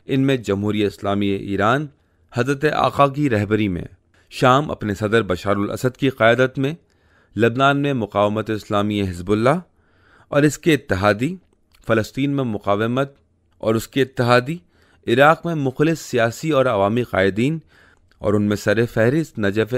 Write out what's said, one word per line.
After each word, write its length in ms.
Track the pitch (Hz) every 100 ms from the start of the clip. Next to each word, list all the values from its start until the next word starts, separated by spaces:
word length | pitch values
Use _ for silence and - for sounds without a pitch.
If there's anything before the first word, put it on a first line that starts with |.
| -
ان 140 | 139
میں 160 | 135 135
جمہوریہ 500 | 101 98 104 107 101
اسلامی 400 | - 101 101 101
ایران، 600 | 98 98 98 104 135 147 _ _ _ _
حضرت 300 | 120 123 143 147
آقا 360 | - 131 127 143
کی 220 | 131 143
رہبری 380 | 107 101 107 107
میں، 160 | 87 - - _ _ _
شام 400 | - 131 131 151
اپنے 240 | - 104
صدر 280 | 98 107 113
بشار 340 | 98 90 101 101
الاسد 400 | 101 101 127 -
کی 120 | 135
قیادت 500 | - 113 120 131 139
میں، 160 | 135 165 _ _ _ _ _ 101
لبنان 440 | 117 120 135 143
میں 100 | 143
مقاومت 580 | 131 104 101 104 107 110
اسلامی 520 | 107 - 104 104 104
حزب 300 | 98 90 87
اللہ 260 | 107 117 170 - _ _ _ _ _ _
اور 140 | 147
اس 160 | 147 -
کے 160 | 170
اتحادی، 640 | 147 - 92 104 104 139 185 _ _ _ _ -
فلسطین 440 | 110 - - 143
میں 140 | 139
مقاومت 680 | 127 104 101 101 113 127 139 _ _ _ _ _
اور 160 | 107
اس 140 | 113 -
کے 140 | 139
اتحادی، 540 | 127 - 120 123 127 170 _ _ _ _ -
عراق 400 | 117 143 160 170
میں 80 |
مخلص 460 | 160 135 127 156 160
سیاسی 500 | - 120 117 - 160
اور 160 | 139 127
عوامی 360 | 104 101 117
قائدین 560 | 117 95 98 95 131 160 - _ _ _ _ _
اور 160 | -
ان 80 | 104
میں 140 | 104 101
سر 300 | - 104 117
فہرست 520 | 120 113 156 156 -
نجف 360 | 98 101 110